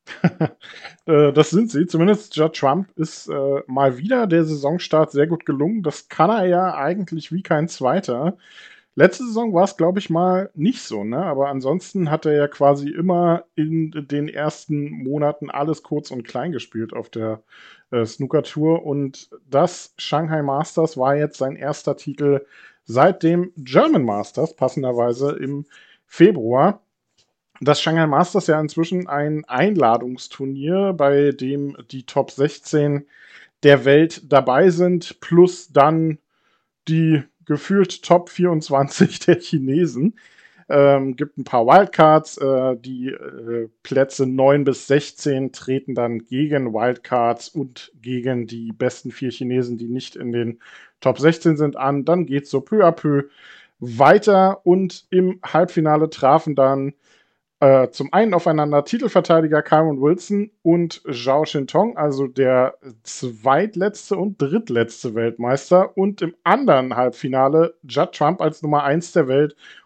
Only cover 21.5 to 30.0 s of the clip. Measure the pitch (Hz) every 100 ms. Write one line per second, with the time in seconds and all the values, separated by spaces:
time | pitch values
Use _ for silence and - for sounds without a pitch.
21.5 | 143 135 - - 139 147 135 143 135 -
22.5 | - - _ - 117 175 185 165 175 180
23.5 | - 127 151 320 233 117 101 101 - 160
24.5 | - 131 - 127 120 120 120 143 156 139
25.5 | 143 - _ _ _ _ - 180 165 113
26.5 | 123 180 208 _ _ _ _ _ _ _
27.5 | - 127 143 160 165 160 139 175 196 170
28.5 | 156 151 160 165 180 180 143 147 151 -
29.5 | 127 190 202 120 117